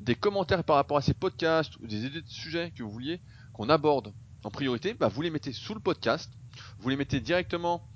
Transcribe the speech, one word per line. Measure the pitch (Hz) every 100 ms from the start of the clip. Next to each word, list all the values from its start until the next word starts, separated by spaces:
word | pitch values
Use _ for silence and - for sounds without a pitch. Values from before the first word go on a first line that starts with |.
des | 104
commentaires | 120 208 202 180 190
par | - 147
rapport | 135 147
à |
ces | 135
podcasts | 143 185 - 165 160 151 -
ou | 117
des | 107 127
idées | 151
de | -
sujets | - - 165 170 160
que |
vous | 113
vouliez | 107 131 175 - - -
qu'on | - 110
aborde | 156 151 143 107 98 - -
en | 107
priorité, | 104 139 117 190
bah, | 240 127
vous | 104
les | 170
mettez | 156 143
sous | 117 -
le | 214
podcast, | 196 160 113 131 - - - - - -
vous | 120
les | 135
mettez | 143 139
directement, | 120 175 175 170 175 175 -